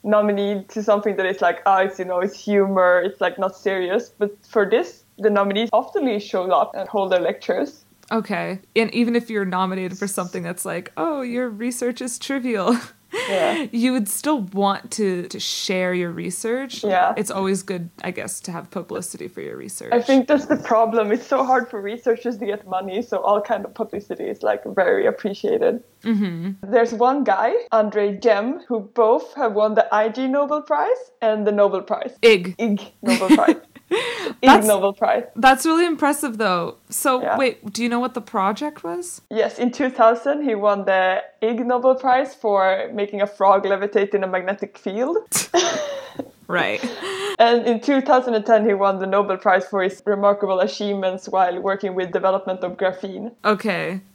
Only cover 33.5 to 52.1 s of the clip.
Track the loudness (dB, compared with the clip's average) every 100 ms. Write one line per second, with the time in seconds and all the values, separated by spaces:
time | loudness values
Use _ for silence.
33.5 | 2 -4 -20 _ -2 -2 -6 -8 4 8
34.5 | 8 6 2 2 0 0 0 -4 4 4
35.5 | 6 2 2 2 2 0 0 -4 -2 0
36.5 | 0 -2 -10 _ -2 0 0 0 2 0
37.5 | -2 -10 -4 -2 0 -2 -6 -4 0 0
38.5 | 0 -6 -8 -8 -8 -10 -14 _ 0 0
39.5 | 0 -2 0 -2 6 6 6 0 -2 -2
40.5 | 0 2 2 2 2 2 0 -4 _ -2
41.5 | 0 0 2 2 2 4 2 2 -4 0
42.5 | 2 4 2 -2 -4 -4 -2 -4 2 4
43.5 | 4 4 0 2 0 2 0 0 -2 -2
44.5 | -6 -8 -8 -8 -4 -2 -2 -2 -4 0
45.5 | 0 2 -2 -6 -8 -12 -14 -14 _ -4
46.5 | -2 0 -2 -6 -8 -8 -6 -6 2 4
47.5 | 4 2 0 2 2 4 2 4 -2 4
48.5 | 4 4 2 2 0 0 0 0 0 2
49.5 | 2 2 -2 -2 -2 -4 2 2 2 0
50.5 | 0 0 -2 -4 -2 -4 -4 -4 0 0
51.5 | 0 -2 -2 -4 -4 -2